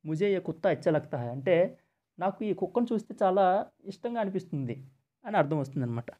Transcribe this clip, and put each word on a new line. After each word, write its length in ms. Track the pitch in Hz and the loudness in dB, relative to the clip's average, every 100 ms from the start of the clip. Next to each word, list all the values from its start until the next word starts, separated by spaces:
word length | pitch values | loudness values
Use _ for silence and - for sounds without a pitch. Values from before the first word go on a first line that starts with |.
ముజే 240 | 156 156 202 190 | -4 0 0 0
ఏ 40 | 175 | -2
కుత్తా 220 | - 196 | 0 0
అచ్చా 160 | 156 185 156 | 2 2 2
లగ్తా 200 | - 139 | 0 -6
హై 60 | 120 127 | -6 -4
అంటే 200 | 135 170 185 - _ _ _ - | 2 4 4 -2 _ _ _ -4
నాకు 220 | 185 196 214 | -4 -2 -4
ఈ 20 | 185 | -2
కుక్కను 260 | 185 240 240 | -2 0 0
చూస్తే 240 | 220 - - | -2 -4 0
చాలా 220 | 196 190 185 196 - _ 196 | 2 4 4 4 -2 _ -16
ఇష్టంగా 280 | 190 226 233 | -10 -6 -4
అనిపిస్తుంది 520 | 202 190 - 147 123 113 - _ _ _ | -2 -4 -4 -6 -4 -6 -12 _ _ _
అని 120 | 240 208 | -2 0
అర్థం 160 | 143 156 | 2 0
వస్తుందన్నమాట. 480 | 135 139 120 117 - - | -2 -4 -4 -4 -8 -18